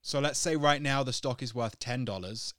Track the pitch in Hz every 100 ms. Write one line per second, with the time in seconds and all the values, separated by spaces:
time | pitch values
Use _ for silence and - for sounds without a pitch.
0 | - 143 143 139 180 156 147 147 143 139
1 | 127 120 143 123 123 117 113 - 123 123
2 | 117 95 92 113 -